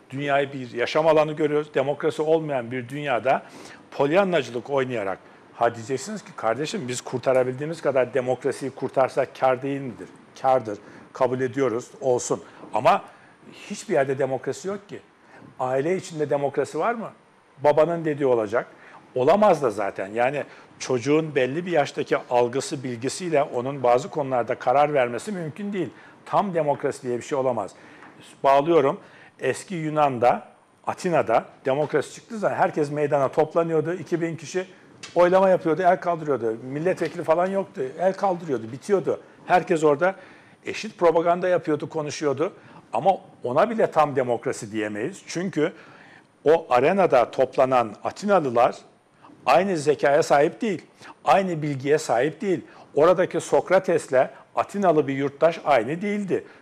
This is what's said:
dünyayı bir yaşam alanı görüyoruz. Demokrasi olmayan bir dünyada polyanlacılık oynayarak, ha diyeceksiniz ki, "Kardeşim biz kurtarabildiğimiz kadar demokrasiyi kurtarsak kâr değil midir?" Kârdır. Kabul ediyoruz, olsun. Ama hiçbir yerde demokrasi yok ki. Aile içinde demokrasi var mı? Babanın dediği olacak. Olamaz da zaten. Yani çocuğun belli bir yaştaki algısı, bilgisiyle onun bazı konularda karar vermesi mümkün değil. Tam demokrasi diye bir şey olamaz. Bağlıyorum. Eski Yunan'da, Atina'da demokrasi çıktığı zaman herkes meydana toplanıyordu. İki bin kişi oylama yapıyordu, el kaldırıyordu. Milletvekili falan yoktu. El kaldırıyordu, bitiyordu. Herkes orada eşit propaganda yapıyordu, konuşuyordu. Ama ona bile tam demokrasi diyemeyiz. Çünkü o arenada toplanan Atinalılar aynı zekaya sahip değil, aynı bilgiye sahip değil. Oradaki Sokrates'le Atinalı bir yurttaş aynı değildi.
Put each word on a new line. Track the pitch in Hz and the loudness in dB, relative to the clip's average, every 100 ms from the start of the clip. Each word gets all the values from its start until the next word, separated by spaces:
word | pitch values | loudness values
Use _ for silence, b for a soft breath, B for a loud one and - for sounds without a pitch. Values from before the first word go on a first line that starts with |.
| - | -14
dünyayı | 131 143 139 139 | -8 0 0 0
bir | 139 123 | -6 -10
yaşam | 117 117 160 160 | -4 -2 2 4
alanı | 156 156 | 4 2
görüyoruz. | 151 151 147 151 | 0 0 0 -2
Demokrasi | 147 135 139 160 - | -2 -2 -2 -2 -2
olmayan | 156 165 156 135 117 | 0 0 0 -6 -6
bir | 127 120 | -8 -8
dünyada | 143 147 120 113 143 B B B B - | -8 -4 -2 0 0 B B B B -10
polyanlacılık | - 143 175 196 170 120 120 110 | -2 2 2 2 0 -2 -6 -4
oynayarak, | 139 131 120 98 92 - B B | -2 -2 -4 -4 -6 -12 B B
ha | - 117 | -2 -2
diyeceksiniz | 117 113 131 - 214 | -2 -6 -6 -6 -12
ki, | - - | -14 -6
"Kardeşim | 113 117 151 220 123 | -4 -2 -4 -6 -6
biz | 123 | -8
kurtarabildiğimiz | - 147 139 131 127 127 151 165 | -8 -4 0 2 2 -2 -8 -6
kadar | 151 135 123 | -2 0 0
demokrasiyi | 127 123 123 139 117 139 | -2 -2 -2 -2 -4 -8
kurtarsak | - 127 - 127 - 131 - | -8 -4 0 0 0 -4 0
kâr | 131 127 | 0 0
değil | 139 139 | -2 -6
midir?" | 135 95 90 - - - | -8 -12 -16 -20 -20 -4
Kârdır. | 131 131 110 104 B B B | 0 2 0 -8 B B B
Kabul | - 127 127 | -2 0 0
ediyoruz, | 131 120 131 110 123 - | -4 -2 -2 -2 -6 -6
olsun. | 135 123 - 123 B B - | -2 0 -2 -6 B B -8
Ama | 107 131 190 B B B B - | 0 2 2 B B B B -20
hiçbir | - - 202 - | -20 -14 -12 -2
yerde | 160 135 135 | 0 0 -2
demokrasi | 135 131 139 127 185 | -2 -4 -6 -8 -8
yok | 202 - | -10 -12
ki. | 117 - _ B B B - | -18 -20 _ B B B -8
Aile | 127 131 147 185 | -2 0 0 -2
içinde | - 160 147 | -6 -6 -2
demokrasi | 143 143 151 135 151 | -2 -2 -2 -4 -4
var | 196 | -4
mı? | 240 170 - _ _ _ - | -4 -10 -16 _ _ _ 0
Babanın | 143 147 156 170 | 2 4 4 2
dediği | 156 143 139 | -2 0 2
olacak. | 120 107 117 - B B B - | 2 2 -2 -4 B B B -8
Olamaz | 127 131 196 214 160 | 0 4 6 6 4
da | 139 | 0
zaten. | 101 98 - 95 | -2 -4 -6 -6
Yani | 107 123 143 120 B B - | -2 0 -2 -8 B B -10
çocuğun | - 127 120 151 160 | -4 -2 2 0 2
belli | 139 127 147 180 | 0 -2 -2 -2
bir | |
yaştaki | 165 143 - 139 143 - | 0 0 -4 -2 -2 0
algısı, | 123 120 131 - 151 | 2 2 0 -6 -6
bilgisiyle | 131 120 127 - 180 165 | -8 -6 -6 -6 -2 0
onun | 151 123 127 143 | 0 -2 -6 -2
bazı | 123 123 196 | 2 2 0
konularda | 160 135 127 117 | -6 -2 -2 -2
karar | 120 - 131 147 | -4 0 2 2
vermesi | 147 120 117 - | 2 0 -4 -8
mümkün | 190 160 139 202 | -8 -8 -10 -8
değil. | 202 135 B B B - | -6 -6 B B B -4
Tam | 151 196 | -2 0
demokrasi | 170 147 135 139 120 | 0 -2 -2 -4 -6
diye | 127 120 | -6 -6
bir | |
şey | - 143 | -4 -2
olamaz. | 131 117 92 B B B B - - - | -2 -2 -6 B B B B -20 -20 -2
Bağlıyorum. | 143 139 147 165 135 196 B B B - | 4 4 6 4 4 0 B B B -6
Eski | 131 120 - | -4 -4 -6
Yunan'da, | 180 156 151 147 123 117 214 - _ _ _ - | -8 -4 0 0 4 2 2 -2 _ _ _ -8
Atina'da | 104 185 156 110 120 190 - | -6 0 0 2 0 0 -6
demokrasi | 135 135 147 151 - | -4 -2 0 -2 -4
çıktığı | - - 226 | -10 -14 -6
zaman | 175 123 | -4 0
herkes | 180 165 147 | 0 0 -2
meydana | 147 147 147 - | -2 0 0 0
toplanıyordu. | - 151 170 165 160 151 | 0 0 0 0 0 -2
İki | 185 151 170 | -4 -4 -4
bin | 165 160 | -4 -6
kişi | 143 180 185 B B B - | -8 -8 -8 B B B -4
oylama | 165 175 185 190 | 2 4 6 6
yapıyordu, | 180 165 156 | 4 2 2
el | 180 180 | 2 2
kaldırıyordu. | 180 170 156 131 113 113 | 0 -4 -2 -2 -2 -4
Milletvekili | 127 143 170 175 165 165 | -8 -4 -2 -2 -4 -4
falan | 156 160 185 | 0 0 0
yoktu. | 196 190 - 131 156 | -2 -6 -6 -8 -2
El | 180 | -2
kaldırıyordu, | 185 202 175 170 123 110 | 0 -2 -2 -4 -4 -6
bitiyordu. | 131 - 196 143 107 B B - | -12 -2 0 0 -4 B B 0
Herkes | 180 - 170 | 0 2 2
orada | 151 143 175 190 B B B B - | 4 4 2 -2 B B B B -12
eşit | - 220 - | -10 -10 0
propaganda | 175 165 170 175 180 | 2 4 2 2 2
yapıyordu, | 175 - 147 151 | 0 0 -4 -4
konuşuyordu. | 160 147 131 151 135 170 B B B - | -8 -6 -4 -2 -2 -4 B B B -8
Ama | 113 165 180 - - | 0 2 0 -4 -10
ona | 123 135 214 | -2 2 2
bile | 226 170 | 2 2
tam | 165 147 139 | 2 2 2
demokrasi | 123 117 135 113 113 | 0 -2 -2 -6 -6
diyemeyiz. | 107 107 104 131 196 - | -4 -4 -4 -6 -8 -10
Çünkü | 165 190 156 156 B B B B B _ _ | -8 -4 -2 -2 B B B B B _ _
o | 139 165 - | 2 2 4
arenada | 123 143 196 170 135 110 | 4 4 4 4 4 2
toplanan | - 131 - 131 131 113 101 | 0 0 2 2 2 0 -4
Atinalılar | 113 - 139 185 143 117 127 - - _ _ B B - - | -8 -6 0 2 2 2 2 0 -12 _ _ B B -6 2
aynı | 151 196 170 | 4 2 0
zekaya | 143 139 151 143 | 0 2 4 2
sahip | 160 147 156 - | 4 4 2 0
değil, | 233 165 - B B - | -6 -6 -10 B B -4
aynı | - 170 190 165 | 2 4 2 -2
bilgiye | 147 139 135 147 | -4 -4 0 0
sahip | - 120 143 156 | 2 0 0 -2
değil. | 202 160 B B B | -2 -2 B B B
Oradaki | - 160 180 175 170 | 4 4 4 2 -2
Sokrates'le | - 147 143 185 185 160 - 127 - B B - | 0 0 4 2 2 -2 2 2 2 B B -4
Atinalı | 117 202 190 156 139 | -4 0 2 4 2
bir | |
yurttaş | 135 139 135 160 165 | -2 -4 0 0 0
aynı | 156 135 110 170 | 2 2 2 -4
değildi. | 202 208 196 123 B B | -4 -4 -2 -4 B B